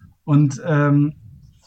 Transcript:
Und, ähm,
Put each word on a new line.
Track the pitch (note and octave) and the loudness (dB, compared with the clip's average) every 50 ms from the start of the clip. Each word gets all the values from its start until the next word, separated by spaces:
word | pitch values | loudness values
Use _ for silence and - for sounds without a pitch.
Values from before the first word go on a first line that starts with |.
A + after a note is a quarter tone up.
| - - _ _ _ | -20 -20 _ _ _
Und, | - C#3+ D3 D3 C3+ B2+ - - | 0 2 2 2 2 -2 -6 -6
ähm, | F3 D3+ D3 D3 D3 C#3+ C#3+ C#3+ D3+ - - - - - - - - _ _ _ | -4 -2 0 0 2 2 2 0 0 -4 -10 -18 -20 -20 -20 -20 -20 _ _ _